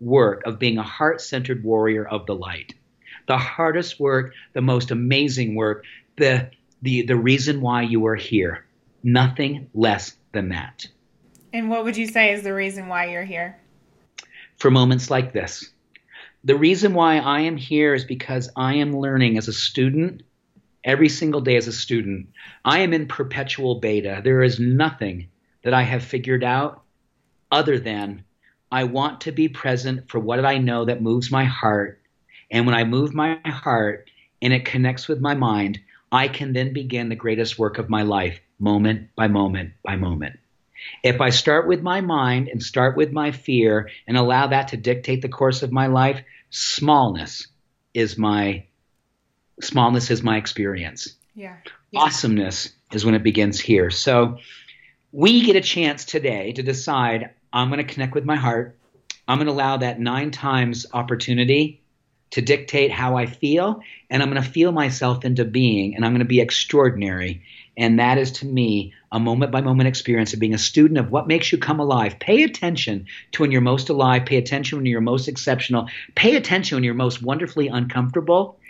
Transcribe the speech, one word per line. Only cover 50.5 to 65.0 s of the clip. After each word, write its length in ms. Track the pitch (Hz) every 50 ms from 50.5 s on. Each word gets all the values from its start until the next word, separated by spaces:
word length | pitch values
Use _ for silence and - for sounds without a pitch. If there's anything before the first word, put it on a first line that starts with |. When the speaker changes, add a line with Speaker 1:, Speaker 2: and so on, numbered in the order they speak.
| - - 101 98 95 92 85 78 - - - - - _ _ _ -
Speaker 2:
Yeah. 220 | 214 196 185 180 170 - - - _ _ _ -
Speaker 1:
Awesomeness 800 | 143 151 147 - - - 117 107 104 98 95 95 - - - - _ _ -
is 120 | - 107 104
when 100 | 113 110
it 80 | 110
begins 360 | 107 113 104 110 104 101 101 -
here. 320 | - - 110 95 90 87
So 480 | 87 - - 139 127 120 120 120 123 - - - - - - - - _ _ _ _ _ _ _
we 280 | - 139 156 214 240 240
get 160 | 233 233 190
a 40 | 190
chance 440 | 185 - - 175 165 147 147 139 -
today 480 | - - 156 139 135 110 101 95 107
to 100 | 117 131
decide, 680 | 131 131 131 131 - 165 147 131 123 117 113 113 113 - _ _ _ _
"I'm 180 | - 123 127 131
gonna 140 | 139 143 139
connect 300 | 139 - 135 131 127 131
with 100 | 147 131
my 120 | 147 151
heart. 420 | 143 131 123 117 117 120 120 - _ _ _ _ _ _ - - _ _
I'm 120 | - 131 139
gonna 120 | 151 151
allow 280 | 139 139 135 135 135 135
that 200 | 131 123 113 110
nine 320 | 120 120 123 135 143 151
times 560 | 143 - 143 139 131 127 123 120 117 117 - -
opportunity 880 | - 120 120 123 123 123 - - 123 123 123 123 139 147 156 151 151 _ _ _ _ _ _ _ _ _ _ -
to 120 | - 135
dictate 480 | 127 123 143 139 135 - - 143 139 135
how 260 | - - 127 127 127
I 80 | 127 120
feel, 540 | 117 123 - - 143 151 170 185 208 220 220 - - - - _ -
and 120 | 127 135
I'm 60 | 139 135
gonna 140 | 135 135
feel 300 | 131 131 - 160 165 180
myself 520 | 170 156 143 131 127 -